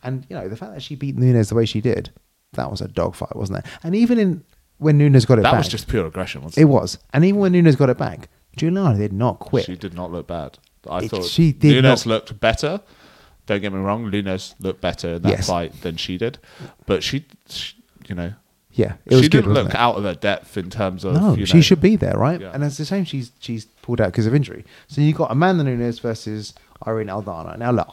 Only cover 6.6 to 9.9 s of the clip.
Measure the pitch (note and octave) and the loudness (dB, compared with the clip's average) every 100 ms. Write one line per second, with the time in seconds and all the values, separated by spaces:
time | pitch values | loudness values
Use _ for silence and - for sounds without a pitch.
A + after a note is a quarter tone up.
6.6 | D#3 C3 F2+ - _ C#3 F3+ G3+ G3 F3+ | 6 6 0 -6 _ 2 2 4 2 4
7.6 | E3 C3 C3 B2 B2 E2+ - _ _ - | 4 6 2 0 -4 -8 -16 _ _ -6
8.6 | D#3+ F#3+ F#3 G2+ G#2 G2 A#2+ - - B2+ | -4 0 0 0 0 0 -2 -2 -4 -2
9.6 | A#2+ F2+ F#2+ | -2 -8 -12